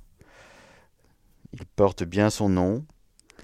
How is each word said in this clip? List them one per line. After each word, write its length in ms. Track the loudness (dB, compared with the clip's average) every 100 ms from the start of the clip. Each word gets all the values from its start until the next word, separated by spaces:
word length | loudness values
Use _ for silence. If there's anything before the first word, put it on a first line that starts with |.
| -16 _ -20 -20 -20 -20 -20 -20 _ _ _ _ _ _ -20
Il 140 | -20 -12
porte 380 | 2 2 2
bien 260 | -4 0 0
son 180 | 2 0
nom. 380 | 2 0 -2 -8 _ _ _ _ -20